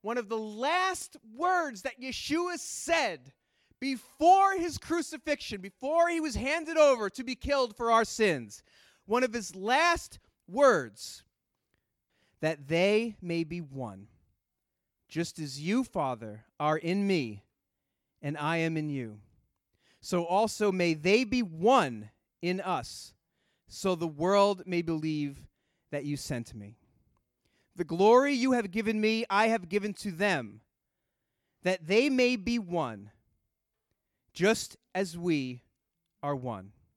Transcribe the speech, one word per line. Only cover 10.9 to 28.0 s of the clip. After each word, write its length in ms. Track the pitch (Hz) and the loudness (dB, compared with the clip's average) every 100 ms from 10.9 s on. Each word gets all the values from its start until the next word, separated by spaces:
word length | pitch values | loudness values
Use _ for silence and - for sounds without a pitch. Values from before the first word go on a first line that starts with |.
| 101 - - _ _ _ _ _ _ _ _ _ _ _ _ | -12 -16 -16 _ _ _ _ _ _ _ _ _ _ _ _
"That 300 | 160 151 139 | -4 -4 -2
they 480 | 165 190 214 233 208 | 2 4 2 0 -8
may 220 | 175 170 | -6 -4
be 180 | 160 170 | -4 -6
one, 460 | 151 135 120 95 98 _ _ _ _ _ _ _ _ _ _ | -10 -10 -10 -12 -20 _ _ _ _ _ _ _ _ _ _
just 320 | 156 170 - | -6 -6 -6
as 200 | 147 135 | -10 -6
you, 220 | 156 226 | -2 -2
Father, 600 | 247 190 139 120 110 104 _ _ | -2 -4 -4 -6 -10 -14 _ _
are 180 | 151 156 | -2 0
in 300 | 165 196 202 | 0 0 2
me, 340 | 180 120 104 _ _ _ _ _ _ _ _ | 0 0 -8 _ _ _ _ _ _ _ _
and 160 | 143 151 | -8 -4
I 200 | 147 165 | -2 0
am 180 | 165 160 | 0 -2
in 120 | 151 | -4
you. 320 | 139 117 107 _ _ _ _ _ _ _ _ | -6 -8 -12 _ _ _ _ _ _ _ _
So 240 | - 180 | -4 -2
also 460 | 170 185 220 - 208 | 2 2 0 0 0
may 240 | 185 175 | 2 0
they 300 | 156 165 214 | 0 2 2
be 180 | 247 247 | 2 -2
one 680 | 208 160 196 262 151 113 104 _ _ _ | -2 0 4 4 4 -4 -12 _ _ _
in 180 | 170 185 | -4 -4
us, 540 | 190 160 - - - _ _ _ _ _ _ | -2 -6 -6 -14 -18 _ _ _ _ _ _
so 260 | - 190 | -6 -2
the 140 | 175 170 | -2 -4
world 580 | 147 170 202 202 190 185 | -2 2 4 4 2 -2
may 140 | 175 | -2
believe 680 | 170 160 156 156 143 139 - _ _ _ _ | -2 -2 -2 -2 -4 -8 -20 _ _ _ _
that 160 | 147 143 | -8 -6
you 100 | 143 | -6
sent 380 | - 127 117 | -6 -6 -8
me. 240 | 117 101 113 _ _ _ _ _ _ _ _ _ - | -14 -16 -20 _ _ _ _ _ _ _ _ _ -8
The 80 | |
glory 480 | 160 165 | -6 4